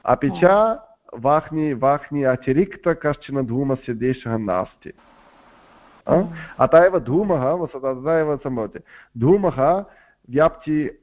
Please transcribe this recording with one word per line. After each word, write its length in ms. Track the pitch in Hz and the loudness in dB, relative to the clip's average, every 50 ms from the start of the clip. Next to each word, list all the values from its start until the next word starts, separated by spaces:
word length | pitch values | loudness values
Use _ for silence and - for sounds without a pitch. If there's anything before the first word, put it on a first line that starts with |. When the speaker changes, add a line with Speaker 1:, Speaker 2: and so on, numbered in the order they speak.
| - | 0
Speaker 1:
अपि 240 | - 127 - 143 139 | 0 0 2 0 -2
च 140 | - - 175 | 0 4 4
Speaker 2:
Mm. 320 | 180 196 208 220 226 226 - - - _ _ _ - - 117 | 6 6 6 4 2 0 -4 -10 -20 _ _ _ -20 -10 -4
Speaker 1:
वाह्नि-, 600 | 113 139 151 156 156 - 156 156 156 151 135 113 | 0 2 2 0 0 -2 -4 -4 -2 -2 -2 0
वाह्नि 420 | 131 139 143 147 - - 147 143 135 | 0 0 0 0 -2 -6 -4 -2 0
अतिरिक्त 640 | 131 127 123 - 131 131 156 202 190 - - - | 0 0 0 0 0 0 0 0 -2 -4 -6 -2
कश्चन 580 | 175 165 165 - 151 143 - - - 139 139 131 | -2 -2 -2 -2 -4 -4 -4 -8 -8 -6 -4 -4
धूमस्य 480 | 113 117 135 143 135 131 131 - 127 120 | -2 -2 -2 -2 -2 -4 -4 -6 -8 -6
देशः 440 | 110 120 131 127 127 - 117 113 | -4 -2 -4 -4 -4 -6 -6 -6
नास्ति। 560 | 113 107 101 92 92 92 - _ _ - - - _ _ _ _ _ _ _ _ _ _ _ _ _ _ _ _ - _ - _ _ - | -4 -2 -2 -2 -2 -4 -6 _ _ -20 -20 -20 _ _ _ _ _ _ _ _ _ _ _ _ _ _ _ _ -20 _ -20 _ _ -4
अ? 80 | - 147 | 0 0
Speaker 2:
Mm. 120 | 175 208 170 - - - - - - | 0 0 -2 -8 -14 -16 -10 -4 -2
Speaker 1:
अत 160 | 131 - 160 | 2 6 6
एव 240 | 165 175 190 185 170 | 6 6 6 2 0
धूमः 500 | 113 117 139 180 214 196 170 139 127 135 | -2 0 -2 0 0 0 0 0 0 -2
वस्तुतः 440 | 165 180 165 135 - 135 135 135 131 | -2 -2 -4 -8 -8 -8 -6 -6 -6
तदा 260 | 127 131 156 165 160 | -4 -4 -2 0 0
एव 180 | 156 151 147 | 0 -2 -4
सम्भवति। 420 | 135 - 135 127 117 107 95 - - - _ - - - _ - 117 | -4 -6 -6 -6 -6 -6 -8 -10 -14 -20 _ -20 -20 -20 _ -6 0
धूमः 680 | 117 151 196 208 190 165 117 131 135 156 180 196 196 - - _ _ _ _ _ _ - | 4 4 4 4 2 0 0 2 2 2 2 0 -2 -8 -16 _ _ _ _ _ _ -4
व्याप्ति 720 | 120 143 160 165 - - - 151 156 151 147 - - _ | 0 2 2 2 2 -2 -6 -4 -2 -2 -2 -4 -8 _